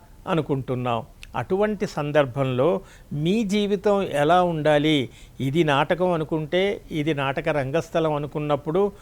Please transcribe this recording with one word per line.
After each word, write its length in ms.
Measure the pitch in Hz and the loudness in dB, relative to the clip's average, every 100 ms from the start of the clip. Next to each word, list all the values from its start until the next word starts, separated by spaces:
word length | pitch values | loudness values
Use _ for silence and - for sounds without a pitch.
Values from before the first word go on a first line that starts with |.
| - - - | -14 -14 -2
అనుకుంటున్నాం. 760 | 170 143 135 127 127 123 113 - - - | -2 0 -4 -2 -4 -2 -4 -6 -18 -10
అటువంటి 520 | 127 120 185 214 208 185 | -8 -4 0 0 -2 -4
సందర్భంలో 920 | - 147 147 139 127 131 123 151 190 - - - | -4 0 2 2 0 -2 2 2 0 -6 -20 -10
మీ 300 | 143 160 220 | -4 0 0
జీవితం 580 | 202 208 202 202 208 202 | 0 0 0 0 2 0
ఎలా 420 | 180 143 147 180 | 0 0 4 4
ఉండాలి? 640 | 180 160 147 147 151 147 113 - - - | 4 2 2 4 4 2 0 -8 -20 -6
ఇది 220 | 135 156 | -2 2
నాటకం 480 | 156 139 151 170 180 | 2 2 2 0 0
అనుకుంటే, 680 | 165 156 160 151 180 196 196 - | 0 -2 -4 -2 0 0 -4 -6
ఇది 220 | 165 147 | -4 -2
నాటక 360 | 143 135 139 160 | 0 -2 -2 -2
రంగస్థలం 640 | 147 131 160 160 170 160 | -2 0 -2 -2 -2 0
అనుకున్నప్పుడు 800 | 147 147 156 151 143 156 170 202 - | -2 -4 -6 -2 -2 0 0 0 -4